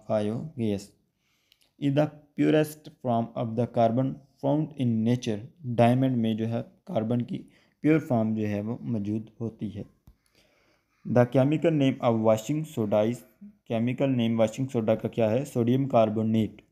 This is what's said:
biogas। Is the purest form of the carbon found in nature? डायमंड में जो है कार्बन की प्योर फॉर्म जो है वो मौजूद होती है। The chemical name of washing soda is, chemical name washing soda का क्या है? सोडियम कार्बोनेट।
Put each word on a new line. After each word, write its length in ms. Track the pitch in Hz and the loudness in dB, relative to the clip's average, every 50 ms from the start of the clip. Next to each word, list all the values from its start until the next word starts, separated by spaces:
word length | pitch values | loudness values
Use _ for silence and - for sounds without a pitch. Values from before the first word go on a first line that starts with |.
| - - | -6 -4
biogas। 800 | 113 107 107 104 110 131 - 156 - 123 117 110 101 98 - - _ _ _ _ _ _ _ _ _ _ _ _ _ _ _ _ _ _ | -2 0 0 -2 -4 -4 -8 -10 -6 -4 -2 -2 -2 -2 -6 -12 _ _ _ _ _ _ _ _ _ _ _ _ _ _ _ _ _ _
Is 120 | 143 143 139 | -4 0 2
the 140 | 147 151 156 - - - _ _ | 2 0 0 -2 -12 -20 _ _
purest 540 | - 147 151 151 151 151 151 - - _ - - _ | -2 0 2 4 2 2 0 -4 -14 _ -20 -20 _
form 260 | _ 127 120 117 117 110 - | _ -2 -2 -2 -2 -4 -6
of 200 | - 127 113 110 | -6 -6 -4 -2
the 120 | 117 120 117 | -2 -2 -2
carbon 480 | - 123 117 113 113 123 131 135 147 - - _ _ _ | 2 2 2 2 4 2 0 -2 -4 -8 -14 _ _ _
found 320 | - 139 143 151 156 156 - - | -2 -2 0 0 -2 -4 -4 -4
in 140 | 135 120 113 110 110 | -2 0 0 0 2
nature? 340 | 117 123 123 - 120 107 101 113 - - _ - 127 120 | 2 0 0 0 -4 -6 -6 -6 -12 -18 _ -10 -8 2
डायमंड 420 | 110 120 117 123 131 131 131 131 120 | 4 4 4 4 4 2 0 0 0
में 180 | 113 113 110 107 | 0 0 0 -2
जो 80 | 110 | -4
है 160 | 113 113 117 - - _ _ _ - | -4 -4 -6 -8 -10 _ _ _ -6
कार्बन 340 | 185 120 107 110 120 120 | -4 -4 -2 0 -2 -2
की 160 | 120 - - - - - _ _ _ _ _ _ - | -4 -4 -8 -10 -10 -14 _ _ _ _ _ _ 0
प्योर 160 | 143 156 160 | 2 2 2
फॉर्म 340 | 156 - 127 113 110 110 110 | 2 0 0 0 2 0 0
जो 120 | 110 107 107 | -2 -2 -2
है 140 | 104 101 | -2 -4
वो 160 | 104 107 120 - - | -4 -6 -8 -8 -6
मौजूद 460 | 135 120 110 101 101 107 110 110 - _ _ | -6 -6 -4 -4 -4 -6 -6 -6 -10 _ _
होती 280 | 117 113 107 - 107 104 | -10 -10 -10 -8 -12 -10
है। 140 | 92 98 92 - _ _ _ - - _ _ _ _ _ _ _ _ _ _ _ _ _ _ _ _ _ _ | -10 -10 -14 -14 _ _ _ -20 -20 _ _ _ _ _ _ _ _ _ _ _ _ _ _ _ _ _ _
The 200 | - 113 123 123 123 - | 0 4 4 4 4 4
chemical 420 | 135 131 139 156 156 151 170 160 151 | 2 2 2 0 2 0 0 2 2
name 180 | 135 135 127 - - 127 | 2 2 0 0 0 0
of 120 | 117 113 110 110 | 2 2 4 2
washing 360 | 110 110 - - 151 151 156 | 2 2 0 -4 -4 -4 -6
soda 380 | 156 - - 110 104 107 107 107 113 | -6 -4 -4 -2 0 2 2 2 2
is, 120 | 120 120 - _ _ _ - - - _ _ _ | -2 -4 -10 _ _ _ -20 -20 -20 _ _ _
chemical 460 | 120 113 113 123 127 127 139 135 131 123 | -4 -2 -2 -2 -2 0 0 0 0 0
name 200 | 117 113 117 113 | 0 0 2 2
washing 300 | 113 107 113 - 135 131 - | 2 0 2 -4 -6 -2 -2
soda 200 | 120 110 107 110 110 | -2 2 2 0 0
का 80 | - 117 | 0 -6
क्या 200 | - - 113 107 | -2 0 0 2
है? 140 | 107 127 143 | 2 0 -2
सोडियम 400 | 143 - 127 117 117 123 135 139 139 | -2 -2 0 2 2 2 2 0 2
कार्बोनेट। 760 | - 120 113 107 104 110 110 110 110 113 110 98 - - _ _ | 4 4 4 4 2 0 -2 2 2 2 0 0 -4 -12 _ _